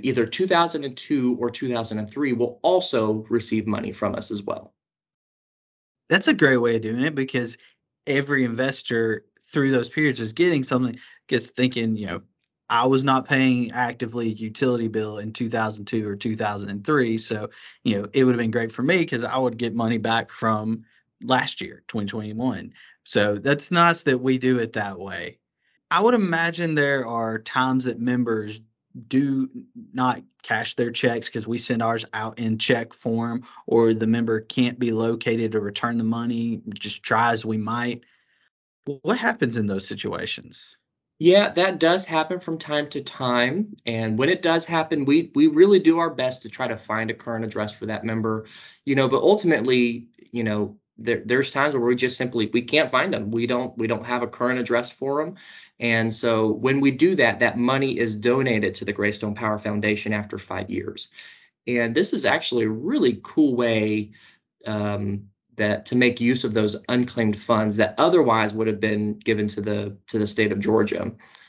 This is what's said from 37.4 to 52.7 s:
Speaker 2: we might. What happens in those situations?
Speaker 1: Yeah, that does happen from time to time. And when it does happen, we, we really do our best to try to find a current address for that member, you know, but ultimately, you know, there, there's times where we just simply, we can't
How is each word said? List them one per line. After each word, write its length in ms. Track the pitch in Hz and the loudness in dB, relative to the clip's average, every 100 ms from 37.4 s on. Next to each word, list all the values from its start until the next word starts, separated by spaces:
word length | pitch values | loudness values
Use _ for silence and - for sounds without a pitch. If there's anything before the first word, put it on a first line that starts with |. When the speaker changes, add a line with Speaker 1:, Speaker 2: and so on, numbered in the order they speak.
| 110 | -2
Speaker 2:
we 120 | 110 | -4
might. 460 | 107 117 120 117 - _ _ _ _ _ _ _ - 139 | -4 -4 -4 -8 -14 _ _ _ _ _ _ _ -12 -6
What 160 | 156 247 | -2 0
happens 400 | 233 - 127 113 | -2 -2 -2 0
in 100 | 104 | -2
those 200 | 98 - | -4 -6
situations? 920 | 101 104 85 90 - - - - - _ _ _ - | -8 -6 -6 -6 -8 -12 -18 -18 -20 _ _ _ 2
Speaker 1:
Yeah, 320 | 160 196 202 | 6 6 4
that 280 | 170 190 165 | 2 0 2
does 260 | 160 185 190 | 2 2 0
happen 340 | 160 156 180 | -2 -2 -4
from 180 | - 160 | -6 -8
time 320 | 156 147 147 | -4 -4 -2
to 120 | 143 | -6
time. 720 | 139 - 127 123 123 170 214 - - | -8 -4 0 2 2 0 -4 -8 -6
And 320 | 113 110 110 | -2 0 2
when 120 | 143 | 2
it 120 | 180 | 2
does 240 | 170 165 165 | 2 2 0
happen, 400 | 165 156 151 135 | -2 0 0 4
we, 260 | 151 - 139 | 4 2 4
we 120 | 156 | 6
really 320 | 151 196 196 | 8 8 8
do 200 | 156 170 | 6 4
our 100 | 165 | 2
best 320 | 131 127 - | -2 -4 -4
to 60 | 110 | -10
try 180 | - 123 | -6 -6
to 100 | 110 | -4
find 340 | - 110 110 | -4 -4 -2
a 20 | |
current 320 | 110 - 113 110 | -6 -6 -6 -4
address 280 | 107 107 | -4 -6
for 120 | - 107 | -6 -6
that 200 | 107 113 | -6 -4
member, 400 | 110 110 110 110 - - - 139 | -2 -2 -4 -6 -18 -20 -10 -2
you 100 | 139 | 2
know, 120 | 131 | 4
but 140 | 131 | 4
ultimately, 840 | 165 208 175 143 123 127 120 120 - _ - | 6 4 4 2 4 4 2 0 -10 _ -10
you 120 | 120 | -4
know, 340 | 110 107 101 - _ - | -2 -2 -2 -8 _ -8
there, 200 | 113 110 107 | -4 -2 0
there's 260 | 127 135 | 0 0
times 220 | 139 147 | 0 0
where 100 | 135 | 2
we 120 | 120 123 | 2 2
just 220 | 127 - | 0 -2
simply, 320 | 123 123 104 | -2 -2 0
we 80 | 120 | 0
can't 300 | 120 | 2